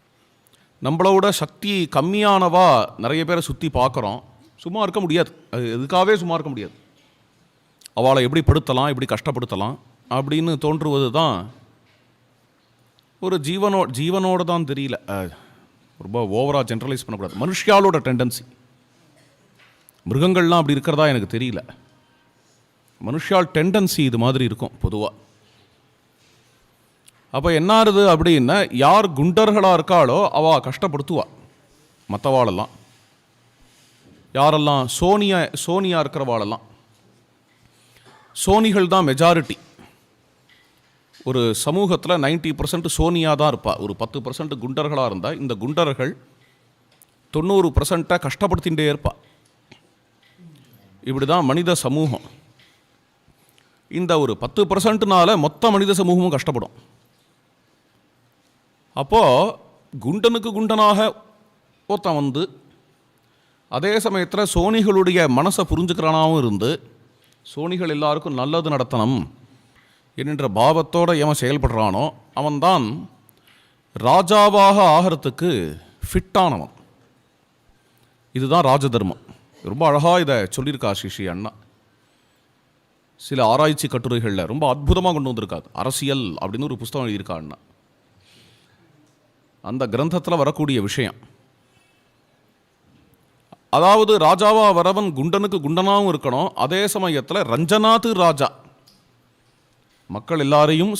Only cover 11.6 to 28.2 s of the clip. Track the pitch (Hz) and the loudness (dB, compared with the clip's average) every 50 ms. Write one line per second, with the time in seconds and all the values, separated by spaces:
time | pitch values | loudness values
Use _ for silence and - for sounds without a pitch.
11.6 | _ _ _ _ _ _ _ _ _ _ _ _ _ _ _ _ _ _ _ _ | _ _ _ _ _ _ _ _ _ _ _ _ _ _ _ _ _ _ _ _
12.6 | _ _ _ _ _ _ _ _ _ _ _ - 185 185 185 170 139 151 180 196 | _ _ _ _ _ _ _ _ _ _ _ -10 -6 -4 -4 -4 -4 -4 -4 -2
13.6 | 202 202 196 190 170 - 123 123 156 170 185 196 185 185 185 175 175 165 175 170 | 0 0 0 0 -2 -2 -4 -6 -4 -2 -2 -2 0 0 0 -2 -2 -2 -2 -4
14.6 | 160 131 143 139 139 127 - - - - 101 98 92 85 82 - - _ _ _ | -2 -4 -6 -6 -6 -6 -8 -8 -8 -8 -8 -6 -8 -8 -12 -16 -20 _ _ _
15.6 | _ _ _ _ _ _ _ - 101 95 107 120 113 98 98 113 135 143 143 139 | _ _ _ _ _ _ _ -18 -14 -8 -6 -4 -4 -2 -2 -2 -2 0 0 -2
16.6 | 123 107 117 110 120 135 131 120 - - 110 98 98 87 92 98 131 180 190 - | -2 -2 -6 -6 -6 -6 -8 -8 -8 -10 -10 -10 -10 -10 -8 -6 -6 -4 -4 -2
17.6 | - 214 202 196 196 196 165 147 117 135 127 120 127 123 - - - - _ _ | 2 4 6 6 6 4 2 2 0 0 -2 0 -2 -2 -4 -8 -14 -18 _ _
18.6 | _ _ _ _ _ _ _ _ _ _ _ _ _ _ _ _ _ _ _ _ | _ _ _ _ _ _ _ _ _ _ _ _ _ _ _ _ _ _ _ _
19.6 | _ _ _ _ _ _ _ _ - 92 110 135 165 185 185 180 170 165 175 170 | _ _ _ _ _ _ _ _ -8 -4 -2 0 2 2 2 2 2 4 4 2
20.6 | 156 143 147 135 131 165 147 147 156 147 135 117 98 - - 113 127 123 107 - | 2 2 0 -2 0 -2 0 2 2 2 2 0 -2 -4 -6 -6 -6 -6 -8 -8
21.6 | - - - - _ _ _ _ _ _ _ _ _ _ _ _ _ _ _ _ | -12 -14 -20 -20 _ _ _ _ _ _ _ _ _ _ _ _ _ _ _ _
22.6 | _ _ _ _ _ _ _ - - 104 135 160 - - 196 185 175 - - 156 | _ _ _ _ _ _ _ -14 -10 -8 -8 -6 -4 0 2 2 2 2 0 -2
23.6 | 160 190 185 214 190 175 - - 143 131 117 117 117 131 131 127 131 110 104 - | 0 0 0 0 0 0 0 0 0 0 0 0 0 0 0 0 -2 -4 -4 -6
24.6 | - - - - - 92 104 104 104 - - - _ _ _ _ _ _ _ _ | -10 -12 -10 -6 -6 -6 -4 -4 -6 -6 -8 -12 _ _ _ _ _ _ _ _
25.6 | _ _ _ _ _ _ _ _ _ _ _ _ _ _ _ _ _ _ _ _ | _ _ _ _ _ _ _ _ _ _ _ _ _ _ _ _ _ _ _ _
26.6 | _ _ _ _ _ _ _ _ _ _ _ _ _ _ - 139 143 175 165 151 | _ _ _ _ _ _ _ _ _ _ _ _ _ _ -6 -4 0 0 0 2
27.6 | 165 196 220 220 226 214 196 202 202 190 170 156 | 2 4 4 4 6 4 6 6 6 6 6 4